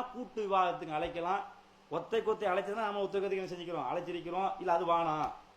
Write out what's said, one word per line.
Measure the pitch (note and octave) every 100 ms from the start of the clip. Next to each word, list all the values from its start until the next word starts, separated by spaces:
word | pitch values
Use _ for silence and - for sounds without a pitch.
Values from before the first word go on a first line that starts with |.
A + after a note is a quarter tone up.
| B3
கூட்டு | A#3 B3 -
விவாதத்துக்கு | G3+ F#3+ F3+ E3 D#3+ D#3
அழைக்கலாம். | E3+ E3+ E3+ G3 - - - - -
ஒத்தை | D3+ - A3+
கொத்தை | G#3+ G#3+ G3
அழைச்சதுன்னா | F#3 G3 G#3+ G#3+
நம்ம | G3+ G3
ஒத்தை | G3
கொத்தைக்கு | G3 F#3+
என்ன | F#3
செஞ்சுக்கிறோம், | F3 F3 E3 B2+
அழைச்சிருக்கிறோம். | E3 F3 E3+ D#3+ F3+ F#3+ G3
இல்ல | F3+
அது | E3+ F3
வேணாம், | E3+ E3 D#3 D3 - -